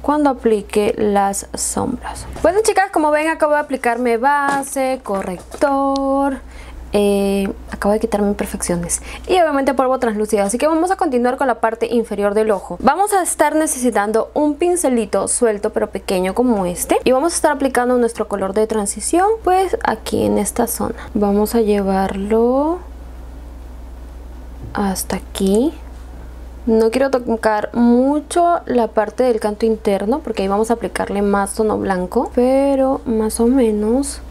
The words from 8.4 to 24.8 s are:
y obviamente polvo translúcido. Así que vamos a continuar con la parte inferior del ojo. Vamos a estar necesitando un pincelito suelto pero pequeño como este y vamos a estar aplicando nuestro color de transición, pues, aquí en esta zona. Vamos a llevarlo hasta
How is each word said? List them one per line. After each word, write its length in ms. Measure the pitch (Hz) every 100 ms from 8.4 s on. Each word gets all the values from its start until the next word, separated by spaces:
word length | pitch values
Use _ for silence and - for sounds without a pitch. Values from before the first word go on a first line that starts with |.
| 202 196 - 175 170 - - - -
y 60 | 359
obviamente 340 | 320 277 277
polvo 240 | 247 254 262
translúcido. 460 | 247 208 214 208
Así 140 | 196 233
que 100 | 302
vamos 240 | 320 359
a 40 | 381
continuar 400 | 349 247 247 269
con 120 | 269
la 80 | 226
parte 360 | 226 226 240
inferior 420 | 247 220 202 202
del 180 | 208 220
ojo. 240 | 190 - 175
Vamos 320 | - 311 403
a 100 | 403
estar 340 | 330 - 302 311
necesitando 760 | 311 262 247 214 208 220 -
un 220 | - 302
pincelito 720 | 285 349 349 269 240 208 196 -
suelto 440 | - 233 208 214
pero 200 | 220 214
pequeño 440 | 190 - 190 185
como 320 | 190 247 208 175
este 320 | 170 - -
y 80 | 240
vamos 220 | 254 330
a 40 | -
estar 140 | 311
aplicando 480 | 277 269 247 247 247
nuestro 300 | 233 233 208
color 240 | 196 190
de 160 | 202 220
transición, 580 | 220 202 - - 330 403 453
pues, 340 | 359 370 381 -
aquí 420 | - 220 - -
en 140 | 208 208
esta 280 | 196 - 233
zona. 260 | - 208 - -
Vamos 400 | 208 202 202 214
a 80 | 233
llevarlo 1160 | 214 202 196 190 190 196 202 220 240 262 302 359 - - - - - - - - - - - - - - - - - - -
hasta 440 | -